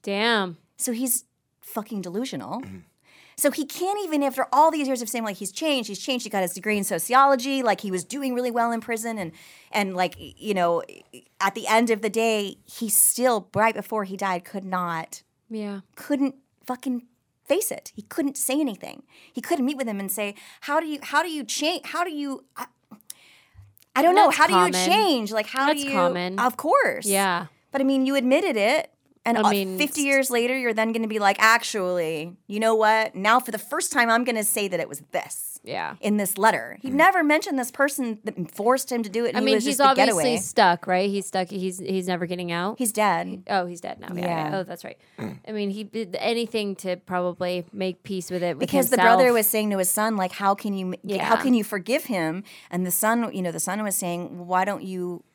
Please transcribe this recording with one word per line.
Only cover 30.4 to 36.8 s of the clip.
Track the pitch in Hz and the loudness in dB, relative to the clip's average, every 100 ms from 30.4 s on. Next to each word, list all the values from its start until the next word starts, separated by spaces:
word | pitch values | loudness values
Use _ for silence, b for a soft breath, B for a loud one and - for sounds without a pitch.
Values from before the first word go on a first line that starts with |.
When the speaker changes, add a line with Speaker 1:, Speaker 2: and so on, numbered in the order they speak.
| 240 | 0
Speaker 2:
you're | 262 240 | 0 -2
then | 220 220 | 0 0
gonna | 226 226 | 0 -2
be | 214 | 2
like, | 202 202 | 2 4
"Actually, | 220 226 - 220 180 180 160 160 165 180 _ | 6 4 2 -2 -2 0 -2 -4 -8 -14 _
you | 202 | 0
know | 220 | 2
what? | 220 214 220 220 | 4 6 4 2
Now | 180 202 240 | 0 4 4
for | 247 | 2
the | 220 | -10
first | - 311 370 | -6 -4 -2
time, | 285 233 | 0 2
I'm | 226 | 2
gonna | 240 226 | 2 -2
say | 208 226 202 | -2 -2 -2
that | 175 | -2
it | - | -6
was | 139 151 | -10 -8
this." | 180 - - - - | -8 -6 -10 -12 -12
Speaker 1:
Yeah. | - 98 80 - | -10 -6 -6 -6
Speaker 2:
In | 208 208 | -2 0
this | 190 196 | -2 2
letter. | 220 170 117 - | 2 2 -4 -10